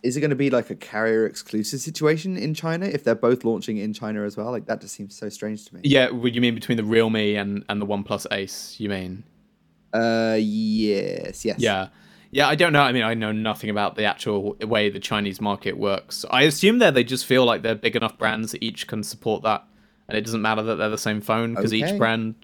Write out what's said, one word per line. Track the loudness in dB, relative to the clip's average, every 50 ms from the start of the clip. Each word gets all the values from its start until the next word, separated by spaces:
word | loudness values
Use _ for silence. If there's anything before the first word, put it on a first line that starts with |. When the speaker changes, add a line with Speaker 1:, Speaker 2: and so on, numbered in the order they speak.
| -2
Speaker 1:
is | -2 0
it | 0
gonna | 0 0 2
be, | 2 2 2
like, | 2 2 0 -2
a | -10
carrier | -12 -12 -8 -4 -2 0 2 2 2 2
exclusive | 0 -2 -8 -12 -6 -4 -4 -4 -4 -6 -8
situation | -8 -8 -6 0 2 2 2 2 -2 -6 -6
in | -4 -4 -4 -4
China | -4 -4 -4 -2 -2 -2
if | -4 -4 -2 0
they're | 0 2
both | 4 4 4 4 4 2
launching | -2 -2 -2 -2 -4 -4
in | -2 -4 -4 -6
China | -6 -6 -6 -4 -4 -6
as | -6 -6
well? | -6 -6 -6
Like, | -6 -8 -4
that | -6 -6 -6
just | -6 -16 -14
seems | -14 -14 -14 -12
so | -12 -12 -10
strange | -10 -8 -8 -8 -8 -8 -12
to | -18 -18
me. | -2 2
Speaker 2:
Yeah, | 4 6 6 6 4
what | 2 0 0 0
do | 2
you | 4
mean | 2 2 2
between | -2 -2 -2 -2
the | 0 0
Realme | 4 4 4 4 4 2 2 2 2 0
and, | 0 -2 -4 -4 -6 -4 -4
and | -4 -4
the | -2
OnePlus | -2 -2 -4 -2 -4 -4 -4 -4 -4
Ace, | -4 -4 -4 -6 -10 -14 -14 -16 -10 -6
you | -4 -4
mean? | -4 -4 -6 -8 -10 -14 -16 _ _ _ _ _ _ _ _ _ _ _ _ _ -2
Speaker 1:
Uh, | 0 2 2 2 2 2 2 2 2
yes, | 0 0 0 0 0 0 2 2 2 2 2 0 0 -4 -6 -6 -8 -10 -12 -4 -4
yes. | -4 -2 0
Speaker 2:
Yeah. | 0 2 2 0 -2 -6 _ -20 -20 _ -20 -20 _ _
Yeah, | 2 2 4
I | 4 4
don't | 4 4 6 6
know. | 6 6
I | 6
mean, | 4 2
I | 2 2 0
know | 0 -2 -2
nothing | -2 -2 -2 -2 -2 -2 -4 -4
about | -2 0 0 0 0
the | 0 0
actual | 0 0 -2 -2 -2 -2 -2 -2 -4 -6 -6
way | -4 0 2 2 2 2
the | 0 -4
Chinese | -6 -2 -2 0 -2 -2 -4 -2
market | -2 -2 -2 -2 -4 -6 -4
works. | -2 0 0 0 -2 -4 -10 -10 -10 -6 0
I | 4 4 4
assume | 4 4 4 4 4 6 8
that | 6 6 6
they | 4 2
just | 2 -2 -6 0
feel | 2 4 4 6
like | 4 2 2 0
they're | -2 -2
big | 0 -2 -2 0
enough | 0 -2 -2 -2 _
brands | -2 -2 0 -2 -6 -6
that | -6 -6
each | -6 -6 -6 -8 -10
can | -8 -8 -8
support | -8 -8 -10 -6 -2 -2 -2 0 0
that, | 0 0 0 -4 _ _ _ _ _ _ _ _
and | -4 -4
it | -4 -2
doesn't | -2 -4 0 0
matter | 0 0 0
that | 0 -2 -2
they're | 0 0 -2
the | -2 -2
same | -2 -2 -2 -2
phone, | 0 0 0 0 0 -2 -2
'cause | -2 0 0 2
each | 0 0
Speaker 1:
Okay. | 0 0
Speaker 2:
brand | 2 2 2 2 0 -2 -4 -6 _